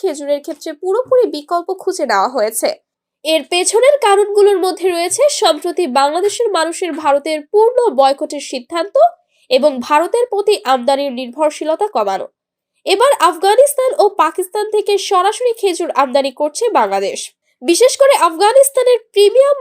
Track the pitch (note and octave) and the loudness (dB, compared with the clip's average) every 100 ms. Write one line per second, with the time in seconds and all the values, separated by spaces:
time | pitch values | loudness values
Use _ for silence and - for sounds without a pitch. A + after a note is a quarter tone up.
0 | F#4+ D4 C#4+ C#4+ C#4+ D4+ E4 D4+ F4+ G#4+ | -6 -6 -4 -4 -4 -12 -12 -8 -4 -4
1 | B4+ B4+ G#4 D4 D4 F4 E4+ F#4+ - F#4 | 0 2 2 -2 -6 -6 -4 -6 -6 -4
2 | C#4 G3 G#3+ B3+ G#3+ A3 - - _ _ | -2 0 0 -2 -4 -2 -4 -6 _ _
3 | _ _ D4 D#4+ C4+ F4 F#4 A4 B4+ C#5 | _ _ -2 -2 0 -2 0 2 2 4
4 | A4 G4+ G#4 G#4 G4+ F#4+ F#4 F4+ F4+ E4+ | 2 2 2 2 4 2 -2 -2 -2 -2
5 | F4 - C#5+ - G4 D4+ F4 E4+ E4 B3+ | -4 0 0 2 0 0 -2 -4 -2 0
6 | C#4+ E4 G4+ - A#4 F4 D#4+ E4 F4 D#4 | 0 0 -2 -2 -2 -2 -4 -4 -6 -4
7 | D#4 C#4 D#4 D#4 D4 G#4 A4+ B4+ A#4 B3+ | 0 0 -2 -6 -2 2 2 2 0 2
8 | C4+ C#4 D4+ D#4 - C4 B3 E4 G4+ C5+ | 2 0 -6 -8 -10 -12 -8 -6 -2 2
9 | E5+ - _ _ _ C4 D4 C4 A#3+ D4+ | 2 0 _ _ _ 0 0 -2 -2 0
10 | F4 A#4 B4 G4+ G#4 G#4 - C4 A#3+ C#4 | 0 -2 -2 -2 0 0 0 0 0 -2
11 | C#4+ A#3+ B3 B3 D#4 D4+ D4+ D#4+ G#4 B3 | -2 -6 -10 -4 -4 -2 -6 -4 -4 -2
12 | G3+ F#3+ - _ _ _ _ _ - G4 | -4 -4 -8 _ _ _ _ _ -2 2
13 | C5+ - E4 E4 F#4+ A4 C#5 - B4+ - | 2 2 0 2 2 4 4 2 -2 2
14 | G4 G4 D#4 E4 F4+ G#4+ G#4+ G#4+ G#4 G4+ | 0 2 -2 -2 -6 -6 -4 -2 -2 -2
15 | - F#4 F#4+ G#4+ B4 A4+ G4 E4+ E4+ B3 | 0 0 0 -2 -4 -2 -2 -2 -4 -2
16 | C#4 C#4 C4+ - D4 D4 A#4 D#4 G3+ G3 | 0 0 -2 -4 -6 -2 -2 0 0 -2
17 | G3 - - _ _ _ B3+ E4+ B4+ - | -4 -6 -12 _ _ _ -2 2 2 4
18 | C5+ - E4+ E4 G#4 C5+ C5+ C5 B4 A#4+ | 2 4 0 2 2 4 2 0 0 0
19 | - G4+ G4+ A#4+ C#5 C#5+ | 0 2 4 4 2 2